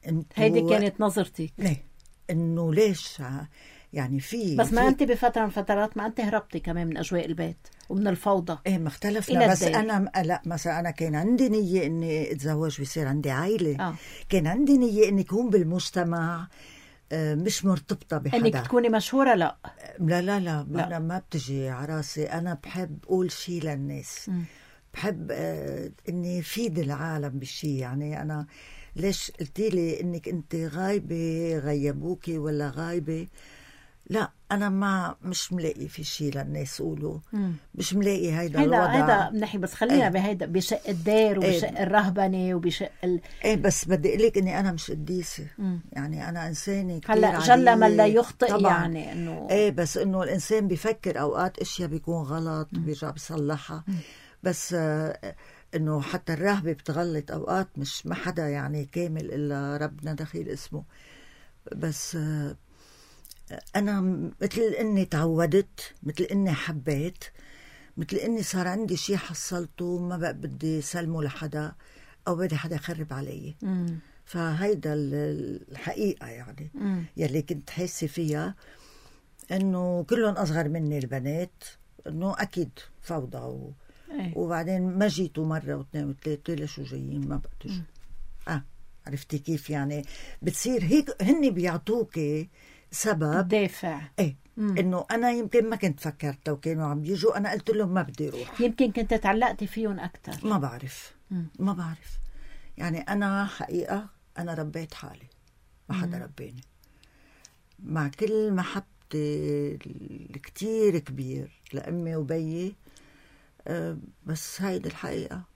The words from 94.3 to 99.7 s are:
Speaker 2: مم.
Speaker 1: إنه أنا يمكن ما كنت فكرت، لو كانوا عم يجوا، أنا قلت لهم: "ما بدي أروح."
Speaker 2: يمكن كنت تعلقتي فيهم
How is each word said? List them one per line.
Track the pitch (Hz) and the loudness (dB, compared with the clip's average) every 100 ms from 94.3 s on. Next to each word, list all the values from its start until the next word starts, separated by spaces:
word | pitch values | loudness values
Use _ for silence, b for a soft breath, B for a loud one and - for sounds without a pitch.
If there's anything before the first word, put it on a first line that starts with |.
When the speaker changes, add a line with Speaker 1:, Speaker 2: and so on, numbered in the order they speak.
| 135 - - | -2 -14 -4
Speaker 2:
مم. | 214 185 | 0 2
Speaker 1:
إنه | 185 180 - | 2 0 0
أنا | 233 240 | 2 2
يمكن | 240 220 240 226 | 2 2 2 4
ما | 220 | 2
كنت | 190 139 | 0 0
فكرت، | 156 147 147 139 - | -6 -6 -6 -6 -4
لو | 143 | -4
كانوا | 160 160 156 | -2 -2 -2
عم | 147 151 | -2 -2
يجوا، | 196 208 - | 2 2 2
أنا | 202 | -2
قلت | 190 - | -2 0
لهم: | 214 202 | 0 2
"ما | 185 | 0
بدي | 139 127 147 | -2 -4 -6
أروح." | 127 120 - | -4 -10 0
Speaker 2:
يمكن | 233 226 254 | 0 4 2
كنت | 220 214 | 2 2
تعلقتي | 220 208 214 240 - | 2 4 4 2 0
فيهم | 208 | -6